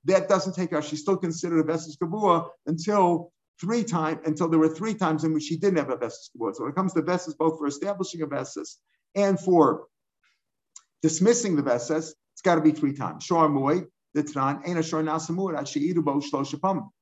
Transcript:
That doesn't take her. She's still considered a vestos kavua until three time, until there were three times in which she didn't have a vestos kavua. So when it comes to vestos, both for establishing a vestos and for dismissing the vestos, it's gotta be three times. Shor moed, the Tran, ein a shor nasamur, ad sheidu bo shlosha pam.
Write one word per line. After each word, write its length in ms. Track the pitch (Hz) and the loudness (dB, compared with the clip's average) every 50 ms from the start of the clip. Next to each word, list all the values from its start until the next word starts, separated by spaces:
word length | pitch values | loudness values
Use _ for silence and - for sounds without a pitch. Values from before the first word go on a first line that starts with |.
| _ | _
That 220 | 143 196 185 190 | 4 2 4 4
doesn't 280 | 196 202 185 190 190 180 | 4 2 2 2 -2 -4
take 160 | 185 185 165 | -4 -4 -2
her. 100 | 170 151 | -2 -4
She's 200 | 151 - 151 151 | -4 -4 -8 -4
still 140 | - 202 190 | 0 0 0
considered 440 | 180 - 165 160 170 - 170 165 160 | 0 0 -4 -4 -4 -4 0 0 0
a 40 | 156 | 2
vestos 340 | 156 165 160 160 160 151 | 2 -2 -4 -4 -8 -8
kavua 520 | _ 180 165 180 220 214 190 170 165 165 - - _ _ | _ -6 -4 -2 0 4 4 4 4 0 -6 -14 _ _
until 680 | 147 160 160 165 208 208 202 185 175 175 156 170 - _ _ _ _ _ _ | -4 -4 -4 -2 0 2 4 4 4 2 0 -2 -8 _ _ _ _ _ _
three 220 | - 190 233 240 220 | -6 -2 -2 -2 -2
time, 340 | - 165 170 156 156 160 156 - | -2 -2 -2 -2 -2 -4 -4 -4
until 240 | 160 151 151 180 160 | -4 -2 0 0 2
there 100 | 165 160 | 4 4
were 80 | 160 160 | 4 4
three 260 | 160 160 202 226 214 | 2 -2 -4 -6 -2
times 280 | - 185 160 160 147 147 | -2 0 0 0 0 0
in 100 | 160 156 | 0 0
which 100 | 151 147 | -2 -2
she 140 | - 165 | -4 -4
didn't 200 | 147 196 202 190 | 0 0 2 2
have 120 | 156 135 127 | 2 0 -2
a 80 | 127 | -4
vestos 320 | 120 123 110 - - - - _ | -4 -4 -6 -6 -12 -20 -20 _
kavua. 180 | - 113 101 - | -6 -6 -6 -4
So 80 | - 113 | -4 -8
when 80 | 135 | -4
it 40 | 147 | -2
comes 180 | 190 190 185 - | -2 -2 0 -2
to 80 | 165 | -2
vestos, 360 | 147 170 180 175 180 160 151 | 0 0 -2 -2 -4 -8 -4
both 200 | _ 156 160 160 | _ 0 0 0
for 100 | 160 151 | 0 -4
establishing 540 | 143 143 - 180 196 202 185 190 - - 170 | -6 -4 -4 -6 -6 -4 -4 -6 -8 -6 -8
a 60 | 156 | -8
vestos 480 | 151 151 135 127 - - - - - - _ _ _ _ _ _ _ _ | -6 -6 -6 -6 -8 -10 -12 -12 -12 -16 _ _ _ _ _ _ _ _
and 240 | 196 202 196 190 196 | 0 2 2 2 0
for 460 | - 190 180 170 151 127 - - - _ _ _ _ _ _ _ _ _ _ _ _ _ _ _ _ _ _ - _ _ _ _ | 2 4 6 8 8 6 4 0 -8 _ _ _ _ _ _ _ _ _ _ _ _ _ _ _ _ _ _ -20 _ _ _ _
dismissing 540 | - 156 156 - 180 226 240 240 233 202 170 | -2 -2 2 4 4 4 4 4 2 0 0
the 80 | 143 139 | 0 2
vestos, 480 | 135 120 123 123 - 156 160 160 - - _ _ _ _ | 2 0 0 0 -2 -2 -2 -4 -6 -14 _ _ _ _
it's 80 | - - | -2 2
gotta 180 | 185 175 160 | 2 2 6
be 100 | 156 156 | 6 4
three 220 | 151 - 151 139 143 | 4 4 -2 -2 -2
times. 300 | 139 120 85 - - - | -2 -6 -6 -6 -8 -4
Shor 240 | - 180 165 160 151 | 0 4 4 4 4
moed, 380 | 143 139 135 139 160 185 175 - _ _ _ _ - | 4 2 2 2 2 0 -2 -6 _ _ _ _ -4
the 100 | 147 147 | -4 -4
Tran, 440 | 147 - 139 135 139 147 139 - | -2 -2 0 0 0 -2 -2 -6
ein 100 | 175 180 | -4 -2
a 60 | 165 160 | -2 -2
shor 180 | 165 165 156 | 0 -2 -2
nasamur, 560 | 156 156 156 160 160 - 170 185 196 185 160 | -2 0 -2 -4 -4 -4 -4 -4 -2 -4 -4
ad 80 | 131 135 | -4 -6
sheidu 380 | - - 147 143 170 180 170 151 | -4 -4 -2 -2 0 0 0 0
bo 160 | 143 139 143 | 0 -2 -2
shlosha 420 | 143 - - 135 143 - 151 143 | -2 -2 -4 -4 -4 -4 -4 -2
pam. 280 | - 190 190 151 110 - _ _ | 0 0 0 -2 -6 -10 _ _